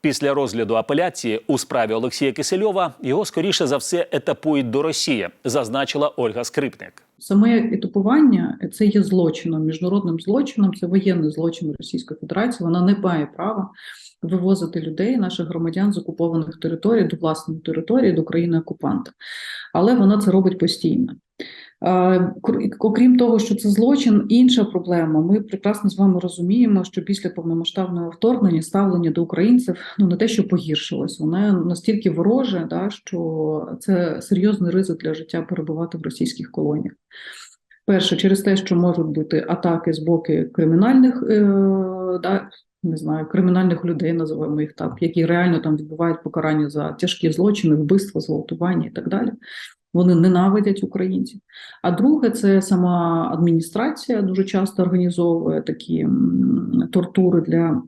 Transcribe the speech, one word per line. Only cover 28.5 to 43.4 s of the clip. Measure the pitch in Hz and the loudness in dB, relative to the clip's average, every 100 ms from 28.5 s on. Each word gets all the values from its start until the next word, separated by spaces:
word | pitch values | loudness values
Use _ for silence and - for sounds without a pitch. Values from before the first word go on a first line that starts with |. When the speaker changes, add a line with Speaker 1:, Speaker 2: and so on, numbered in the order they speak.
| 160 | 2
Speaker 2:
ставлення | 165 196 196 180 165 | 0 0 2 2 0
до | 165 | 0
українців, | 165 165 202 247 220 170 - - | -2 0 4 4 2 -6 -10 0
ну, | 190 | 2
не | 175 | 2
те, | 226 | 0
що | - - | 0 0
погіршилось, | 175 156 151 - - - - | -2 -2 -6 -4 -6 -6 -4
воно | 156 175 208 185 165 | -4 0 2 2 0
настільки | 170 - 214 190 | -2 -2 0 -2
вороже, | 160 190 254 247 185 165 | 0 2 2 0 -4 -4
да, | 165 196 | -4 -6
що | - - 175 165 160 156 156 165 170 | -8 -10 -6 -4 -4 -4 -4 -8 -10
це | - 185 170 - | 0 0 0 -4
серйозний | - 180 208 202 170 | -2 0 2 0 0
ризик | 180 190 165 | 0 -2 -4
для | 156 | -6
життя | 156 160 170 | -8 -6 -8
перебувати | 165 185 160 160 165 165 | -6 -6 -6 -6 -6 -8
в | |
російських | - - - - - | -10 -4 -6 -6 -10
колоніях. | - 151 151 - - _ - - - - _ _ _ - | -4 -2 -2 -6 -12 _ -20 -20 -20 -20 _ _ _ 0
Перше, | 190 190 175 | 2 2 2
через | 190 196 | 2 2
те, | 202 190 | 2 0
що | - 175 | 2 2
можуть | 175 170 160 | 2 2 -2
бути | 151 156 160 - | -2 -2 -2 -2
атаки | 175 175 165 170 | -2 0 0 -2
з | 156 | -2
боку | 156 165 160 156 160 | 0 0 0 -2 -2
кримінальних, | - 160 165 220 262 254 247 - | 0 2 4 6 6 6 2 0
е, | 214 202 196 196 190 185 185 185 180 | 4 4 4 2 2 -2 -6 -4 -4
да, | 175 196 - - _ _ | -2 -4 -4 -20 _ _
не | 170 156 | -6 -4
знаю, | 156 156 156 | -4 -6 -2
кримінальних | 196 | 0